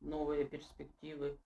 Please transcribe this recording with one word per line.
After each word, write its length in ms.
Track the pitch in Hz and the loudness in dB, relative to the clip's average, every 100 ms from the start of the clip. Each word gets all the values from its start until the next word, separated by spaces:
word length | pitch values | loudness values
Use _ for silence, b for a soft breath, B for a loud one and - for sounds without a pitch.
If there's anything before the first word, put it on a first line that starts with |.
новые 440 | 143 151 147 147 | -2 2 4 4
перспективы 960 | 143 147 - - 143 - 151 151 143 143 | 2 0 -8 -10 -12 -10 -8 -2 -2 -2